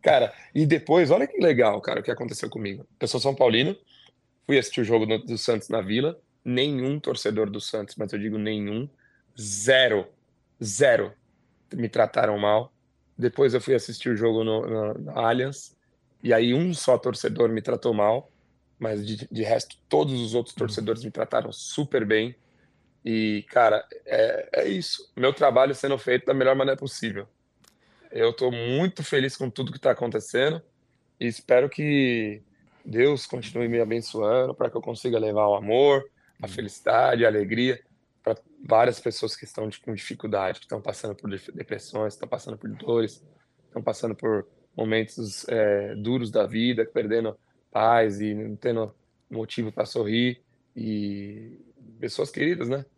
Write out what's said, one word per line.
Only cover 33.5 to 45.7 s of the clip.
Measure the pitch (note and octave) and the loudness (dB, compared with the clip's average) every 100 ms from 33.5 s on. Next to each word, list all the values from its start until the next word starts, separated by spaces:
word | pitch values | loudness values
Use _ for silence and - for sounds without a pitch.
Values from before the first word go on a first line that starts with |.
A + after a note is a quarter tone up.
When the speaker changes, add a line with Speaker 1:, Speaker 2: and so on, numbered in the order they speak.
| A#2+ A#2+ | -4 -2
Speaker 1:
me | A#2 | 0
abençoando | A2 A#2 A2+ A2 G#2+ B2 C3 B2+ | 0 -2 -4 -2 2 2 0 -2
pra | A#2+ | -4
que | A#2+ | -4
eu | |
consiga | A2+ A2+ B2+ A#2 | -8 -6 -2 0
levar | A2 G#2+ G#2 | 0 2 4
o | G2+ | 2
amor, | G#2 A#2 C#3+ C#3 C3+ _ _ _ | 2 6 6 6 0 _ _ _
a | G2+ | -12
Speaker 2:
Uhum. | |
Speaker 1:
felicidade, | F#2 G#2 - - A#2 B2+ B2 A#2 | -8 -10 -4 2 4 4 4 4
a | |
alegria | G#2+ G2 A2+ B2+ B2 _ _ _ _ | 4 0 0 0 -2 _ _ _ _
pra | - A2 _ _ - | -4 -4 _ _ 2
várias | A2+ B2 A#2 | 4 4 2
pessoas | A#2+ G#2+ A2+ - | -6 -6 -8 -8
que | |
estão | - - G#2+ | -14 -8 -8
de, | - | -8
com | - | -10
dificuldade, | G#2 - A2+ A2 G#2 F#2+ F#2+ | -10 -10 -10 -4 -2 -2 -4
que | - | -10
estão | G#2+ | -10
passando | G2+ G#2 A2 G2+ | -8 -8 -8 -8
por | G#2 | -10
def-, | G2 - | -10 -12
depressões, | - - G#2 - G#2+ G#2+ | -14 -10 -10 -8 -6 -6
estão | - - | -6 -8
passando | - - G#2+ | -8 -8 -12
por | - | -12
dores, | G#2+ - A#2 A2 - _ _ _ _ _ | -10 -2 0 0 -6 _ _ _ _ _
estão | - | -6
passando | - - A#2 G#2 | -4 -4 -6 -4
por | A2+ G#2+ - _ _ - | -2 -2 -4 _ _ -6
momentos, | A2 A2+ G#2+ - A2 - - | 0 0 0 -6 -10 -10 -4
é, | A#2 G#2+ | 2 2